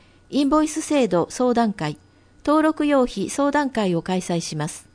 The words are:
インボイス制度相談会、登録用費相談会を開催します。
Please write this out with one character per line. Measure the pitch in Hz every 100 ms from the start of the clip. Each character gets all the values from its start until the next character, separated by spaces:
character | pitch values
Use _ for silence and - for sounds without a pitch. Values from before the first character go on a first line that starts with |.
| _ _ _
イ | 254
ン | 277
ボ | 302
イ | 311
ス | 320
制 | - 294 220
度 | 175 -
相 | - 254
談 | 240 226
会、 | - 165 - _ _ _ _
登 | - 302
録 | 311 311
用 | 294 277
費 | 247 - -
相 | - 285
談 | 294 277
会 | 247 196
を | 170
開 | 165 185
催 | - 170
し | - 156
ま | 151
す。 | - -